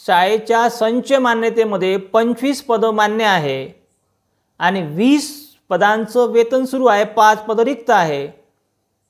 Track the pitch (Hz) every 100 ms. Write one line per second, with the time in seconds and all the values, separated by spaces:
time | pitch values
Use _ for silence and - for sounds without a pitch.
0 | - 175 185 214 220 226 233 214 220 247
1 | 240 269 247 226 226 226 220 196 185 190
2 | 190 220 233 240 269 277 - 226 220 214
3 | 208 214 220 185 147 135 131 - _ _
4 | _ _ _ _ _ - 170 196 156 156
5 | 247 294 - - - _ - 180 202 220
6 | 220 247 233 226 233 262 262 262 247 202
7 | 214 226 214 214 220 220 233 285 - 214
8 | 165 143 143 - _ _ _ _ _ _